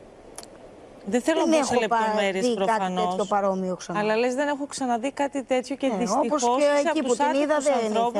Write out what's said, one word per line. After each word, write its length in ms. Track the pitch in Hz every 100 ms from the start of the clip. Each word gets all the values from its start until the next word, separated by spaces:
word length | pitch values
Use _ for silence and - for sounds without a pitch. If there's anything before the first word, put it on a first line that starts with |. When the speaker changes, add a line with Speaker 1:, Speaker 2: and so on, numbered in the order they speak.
| - - - - - - - - - - 202
Speaker 1:
Δεν 120 | 240
θέλω 180 | 302 320
Speaker 2:
Δεν 80 | 320
Speaker 1:
να 80 | 311
μπω 60 |
σε 100 | 247
Speaker 2:
έχω 120 | 247 220
πα-, 100 | 233
Speaker 1:
λεπτομέρειες 460 | 220 214 196 190 247
Speaker 2:
δει 80 |
κάτι 100 | 214 190
Speaker 1:
προφανώς. 420 | 220 185 180 180
Speaker 2:
τέτοιο 160 | 190
παρόμοιο 520 | 190 208 196 190 185 180
ξανά. 220 | - 190
Speaker 1:
Αλλά 180 | 208 220
λες, 180 | 247
«Δεν 140 | 254 294
έχω 180 | 277 285
ξαναδεί 460 | - 262 233 269
κάτι 300 | - 277 277
τέτοιο» 340 | 226 254 - 269
και 100 | 269
Speaker 2:
Ναι, 100 | 202
Speaker 1:
δυστυχώς 460 | 233 247 233 294
Speaker 2:
όπως 140 | 240 254
και 60 |
Speaker 1:
είσαι 160 | 285 285
Speaker 2:
εκεί 100 | 320
Speaker 1:
από 120 | 311
Speaker 2:
που 60 | 262
Speaker 1:
τους 100 | 247
Speaker 2:
την 240 | 285 277
είδα, 140 | 294
Speaker 1:
άτυχους 100 | 302
Speaker 2:
δεν 200 | 285 254 220
Speaker 1:
ανθρώπους 240 | 214 240